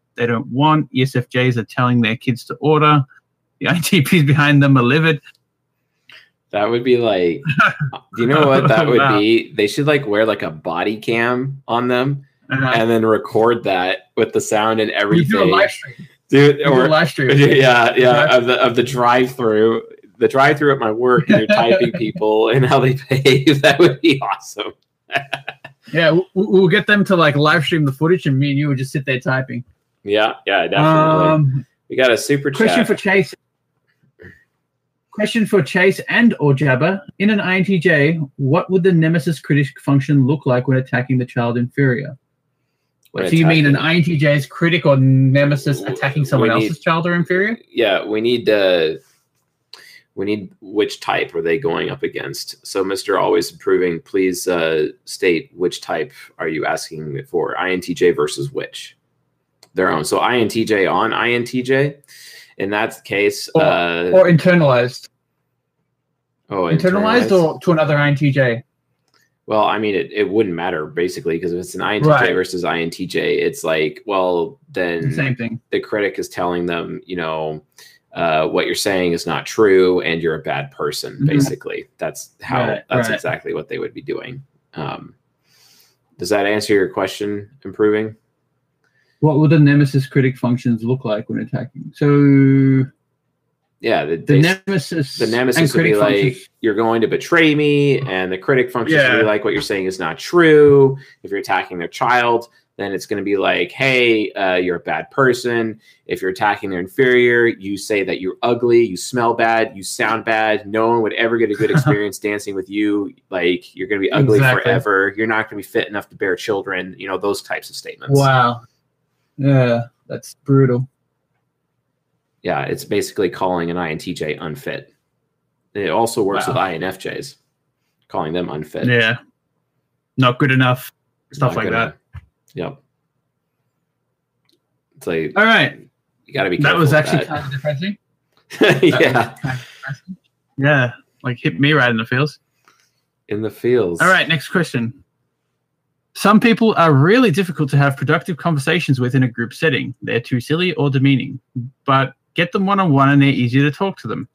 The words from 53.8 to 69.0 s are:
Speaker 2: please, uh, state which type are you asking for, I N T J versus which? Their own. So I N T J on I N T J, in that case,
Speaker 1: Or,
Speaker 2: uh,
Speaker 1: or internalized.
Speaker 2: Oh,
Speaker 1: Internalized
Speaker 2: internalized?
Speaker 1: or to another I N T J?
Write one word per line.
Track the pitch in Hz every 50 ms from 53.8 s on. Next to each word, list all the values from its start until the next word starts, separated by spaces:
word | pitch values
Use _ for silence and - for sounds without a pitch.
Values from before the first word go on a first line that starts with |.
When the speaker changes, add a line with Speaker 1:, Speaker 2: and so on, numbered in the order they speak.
| 90 90 85 82
Speaker 2:
please, | - - - 98 92 92 90 87 -
uh, | 92 90 85 82 80 80 78 78 - - _ _
state | - - - 101 92 85 80 76 - _
which | 87 90 87 - -
type | - - 90 80 76 71 - - - - _ -
are | 85
you | 80 80 76 78
asking | 78 78 78 - - 80 78 78 76 69 69 69
for, | - - 82 76 - - -
I | 90 92 92
N | 90
T | - - 85
J | - 90 87
versus | 82 - 76 76 - - 69 71 65
which? | - - - - - - - - _ _ _ _ _ _ _ _ _ _ _ _ _ _ _ _
Their | 95 92 90
own. | 87 78 73
So | - 101 90
I | 80 107 120
N | 123 110 98
T | - 113 110
J | 92 110 98 92
on | 80 80 92 107 113 -
I | - 110 117
N | 120 120 117
T | 117 - 127
J, | 123 127 135 135 143 147 147 - _ _ - - - - - - - _ _
in | - 98 98
that | 104 104 110 113 - - -
case, | - 104 98 101 101 101 - - - -
Speaker 1:
Or, | - -
Speaker 2:
uh, | - 87 85 87 85 85 170 - 180
Speaker 1:
or | 180 185 180
internalized. | 175 175 143 - 180 175 175 156 139 127 123 123 123 - - - - _ _ _ _ _ _ _ _ _ _ _ _ _ _ _ _ _ _ _ _ _ _ _ _ _ _ _ -
Speaker 2:
Oh, | - - 180
Speaker 1:
Internalized | 165 165 - 175 185 185 208 214 220 233 247 233 220
Speaker 2:
internalized? | 196 180 165 151 135
Speaker 1:
or | 131
to | - 180
another | 170 156 151 147 151
I | 147 147 143
N | 143
T | 139 151 143
J? | 135 143 131 123 117 120 - _ _ _ _ _ _ _